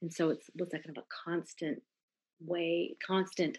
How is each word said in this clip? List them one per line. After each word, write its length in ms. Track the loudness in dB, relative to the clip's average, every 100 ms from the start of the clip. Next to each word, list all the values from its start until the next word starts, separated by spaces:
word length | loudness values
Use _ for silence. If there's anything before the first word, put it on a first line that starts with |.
And 100 | -6
so 160 | 2 2
it's, 200 | 2 -4 -6
was 100 | -4
that 140 | -4
kind 120 | -8 -12
of 40 |
a 40 | -10 -10
constant 580 | -2 -2 -4 -4 -4 -4 -8 _ _ _ _ _
way, 540 | -4 0 2 2 2 -4
constant, 520 | 0 2 2 2 0